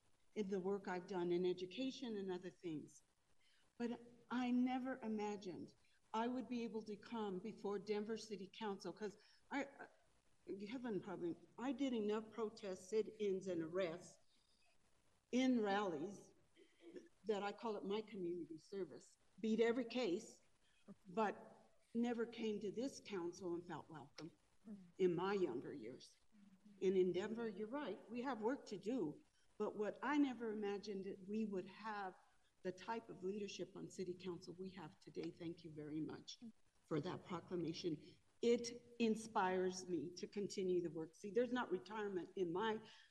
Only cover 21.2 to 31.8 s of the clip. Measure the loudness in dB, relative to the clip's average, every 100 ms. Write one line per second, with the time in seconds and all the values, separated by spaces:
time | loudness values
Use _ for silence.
21.2 | 2 0 -8 -18 -20 _ _ 0 2 2
22.2 | 0 0 0 0 -2 -2 -2 -4 -6 -2
23.2 | -2 -2 -2 -4 -4 -8 -8 -12 -14 -12
24.2 | -14 -14 _ _ -14 -14 -10 4 4 6
25.2 | 4 4 2 0 -4 -6 -8 -10 -14 -20
26.2 | -20 -20 -20 -20 -20 0 4 8 6 4
27.2 | 0 -2 -4 -4 -4 -2 -2 -6 -6 -4
28.2 | -2 0 0 0 -4 -6 0 0 0 -2
29.2 | -12 _ -14 -4 -2 0 -2 0 2 6
30.2 | 4 4 -2 0 0 0 -2 -4 -4 -6
31.2 | -2 0 0 0 -4 -6